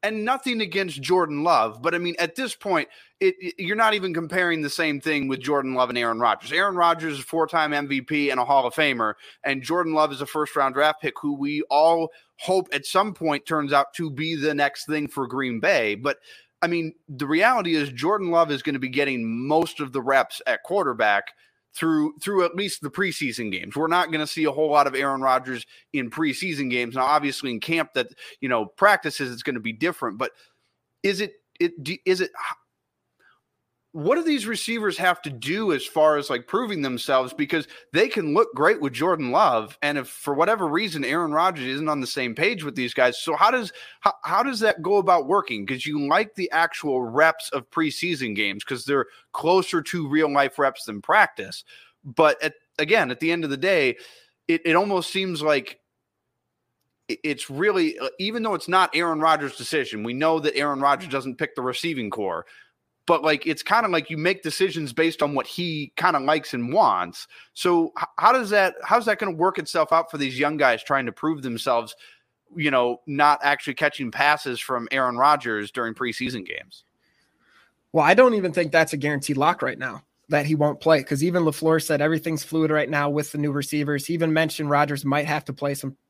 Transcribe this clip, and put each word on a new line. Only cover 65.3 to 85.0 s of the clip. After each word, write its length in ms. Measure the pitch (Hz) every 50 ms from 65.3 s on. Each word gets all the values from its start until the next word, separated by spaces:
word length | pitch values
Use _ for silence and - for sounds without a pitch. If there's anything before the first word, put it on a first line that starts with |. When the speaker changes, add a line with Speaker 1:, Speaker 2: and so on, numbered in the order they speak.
| 143
Speaker 1:
what 140 | 135 - -
he 440 | - - 175 170 160 151 143 - -
kinda 240 | - 170 185 160 139
likes 340 | 131 139 156 156 - - -
and 180 | 123 120 123
wants. 560 | 151 214 190 120 98 90 90 87 - - - _ - - - _ _
So 380 | - - 180 175 170 165 - - -
h-, 80 | 170 - - -
how 120 | 170 220
does 200 | 254 262 226 196
that, 240 | 214 202 190 180 - - -
how's 220 | - 208 247 214
that 120 | 226 208 -
gonna 120 | 214 196
work 260 | 165 156 175 190 185 190
itself 340 | 156 - - 165 156 -
out 200 | 165 165 165 -
for 60 | - 147
these 180 | 139 131 123 127
young 200 | 143 147 156 147
guys 260 | 143 127 117 110 -
trying 240 | - 143 135 127 117
to 40 |
prove 300 | - - - 156 160 143
themselves, 540 | 131 127 117 113 - 139 120 117 113 110 - _ - - _ _ _ _ _ _ _ _ -
you 140 | 175 147 147
know, 320 | 135 127 123 123 120 - _ 151
not 320 | 139 143 147 147 147 143 143
actually 300 | 143 143 - - 147 127
catching 380 | - 156 143 - - 135 113
passes 480 | - - 143 147 151 143 - 139 123 113
from 280 | - - 131 120 117 -
Aaron 260 | 135 135 131 127 120 120
Rodgers 540 | 135 147 151 139 123 120 110 107 104 98
during 240 | - 127 117 113 110
preseason 500 | - 127 117 107 - 127 123 127 110 90
games? 380 | - - - - _ - - _ _ _ _ _ _ _ _ _ _ _ _ _ _ _ _ _ _ _ _ _ _ -
Speaker 2:
Well, 120 | 160 147
I 80 | 160 196
don't 220 | 226 262 254 226
even 180 | 208 185 175 -
think 180 | 180 170 151
that's 220 | 151 165 160 - -
a 40 | 147
guaranteed 400 | 139 147 147 135 139 - 143 131
lock 260 | 143 165 180 - -
right 160 | 127 - -
now 240 | 131 127 - - _ _ _ _ _ -
that 160 | 151 147 139
he 80 | 151 156
won't 260 | 147 151 147 135 -
play, 220 | - 160 160 143
'cause 220 | 131 - 147 139 156
even 180 | 180 175 180 165
LaFleur 380 | 156 143 - 160 160 160 156
said 200 | - - 156 147
everything's 420 | 147 156 165 156 156 165 160 147 -
fluid 260 | - 160 160 160 147
right 200 | 156 151 143 131
now 200 | 147 143 143 147
with 220 | 143 151 147 -
the 80 | - 151
new 120 | 147 147
receivers. 540 | 139 143 139 - 151 147 147 147 147 139 139
He 80 | - 175
even 180 | 165 165 160
mentioned 380 | 156 160 160 156 - - 151 143
Rodgers 340 | 143 143 147 143 143 135